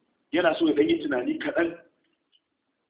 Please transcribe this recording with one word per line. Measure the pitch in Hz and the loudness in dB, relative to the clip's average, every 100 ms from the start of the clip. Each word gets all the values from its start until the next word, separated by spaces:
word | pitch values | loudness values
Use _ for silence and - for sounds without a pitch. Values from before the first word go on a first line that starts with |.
| _ _ _ | _ _ _
yana | 165 175 151 | 0 2 2
so | 165 | 2
ya | |
ɗan | 147 160 | 2 2
yi | 165 | 2
tunani | 147 127 135 160 | -2 -4 -4 -4
kaɗan. | 147 147 170 170 - _ _ _ _ _ _ _ _ _ _ | -4 -2 -2 -4 -18 _ _ _ _ _ _ _ _ _ _